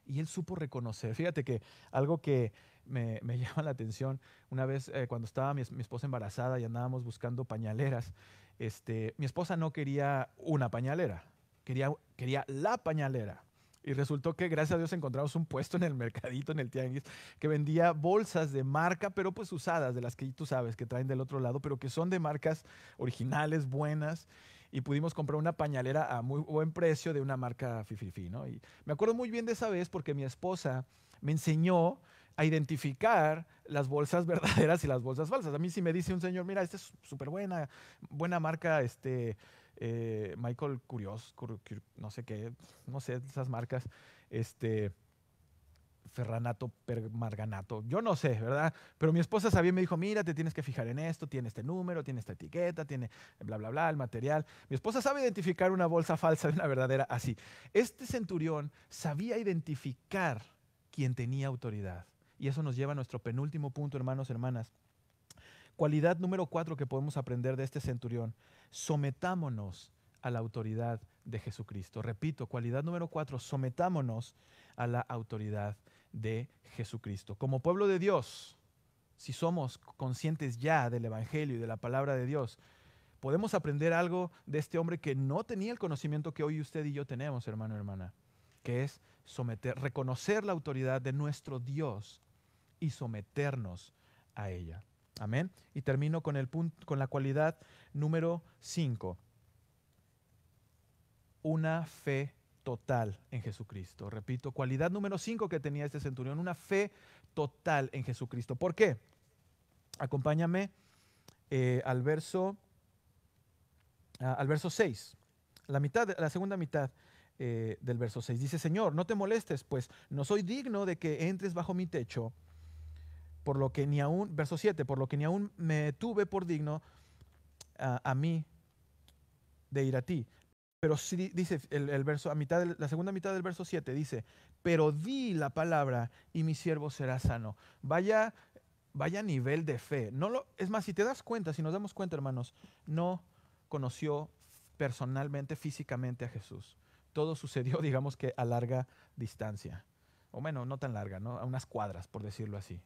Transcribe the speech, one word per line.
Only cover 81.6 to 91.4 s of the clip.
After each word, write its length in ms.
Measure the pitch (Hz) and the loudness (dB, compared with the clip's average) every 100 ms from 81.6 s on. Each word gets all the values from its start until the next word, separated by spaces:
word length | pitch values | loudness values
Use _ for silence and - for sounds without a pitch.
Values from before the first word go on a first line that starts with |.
de 60 | 113 | -4
la 100 | 110 | -4
palabra 380 | 120 131 139 | -2 0 2
de 120 | 131 123 | 0 0
Dios, 320 | 147 120 - - - - - _ - | 0 -2 -6 -20 -20 -20 -20 _ -8
podemos 340 | - 160 214 | 0 0 2
aprender 380 | 196 151 143 160 | 0 0 0 4
algo 380 | 165 175 180 180 - - | 4 2 2 -2 -6 -4
de 120 | 147 | -4
este 200 | 151 165 | -2 0
hombre 200 | 165 170 | 0 -2
que 180 | 151 135 | -2 0
no 260 | 135 160 | 0 0
tenía 280 | - 214 208 | -2 -4 -4
el 60 | 240 | -2
conocimiento 540 | 180 143 151 151 156 | -2 -2 -2 -2 -4
que 120 | - | -2
hoy 160 | 151 156 | -2 -2
usted 240 | 147 160 | -4 -4
y 80 | 147 | -4
yo 120 | 143 | -4
tenemos, 440 | 143 127 147 123 117 | -4 -4 -4 -4 -4
hermano, 280 | 107 110 107 | -6 -4 -6
hermana, 380 | 101 95 92 - _ _ _ _ | -6 -6 -10 -12 _ _ _ _
que 220 | - 123 | -4 -2
es 160 | 139 - _ _ | -2 -6 _ _
someter, 540 | - - 120 110 127 131 | -14 -6 -4 -4 -4 -2
reconocer 640 | 135 135 131 123 - 214 | -4 -2 -4 -2 0 0
la 80 | 208 | 2
autoridad 500 | 175 151 131 131 131 | -2 -2 -2 0 0
de 100 | 131 | 0
nuestro 460 | 139 147 143 | -2 -2 -4